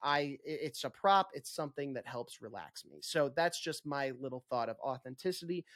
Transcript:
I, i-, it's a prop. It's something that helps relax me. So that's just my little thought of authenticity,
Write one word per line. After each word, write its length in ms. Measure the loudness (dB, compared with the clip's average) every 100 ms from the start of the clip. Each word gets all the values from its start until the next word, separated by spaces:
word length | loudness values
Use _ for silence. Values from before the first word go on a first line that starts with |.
I, 160 | 2 4
i-, 180 | 2 -2
it's 400 | -6 -4 -4 -4
a 60 | -6
prop. 400 | 2 6 8 6
It's 160 | 0 -8
something 440 | -4 -4 -2 -4
that 120 | -4 -4
helps 360 | -6 -6 -8
relax 420 | -12 -10 -10 -14
me. 140 | -16 -12
So 300 | -2 2 2
that's 280 | 4 2 2
just 240 | -4 -4 -2
my 260 | -2 -2 -2
little 240 | -6 -6 -4
thought 180 | -2 0
of 80 | -2
authenticity, 800 | -4 -4 -6 -6 -4 -2 -2 -4 -6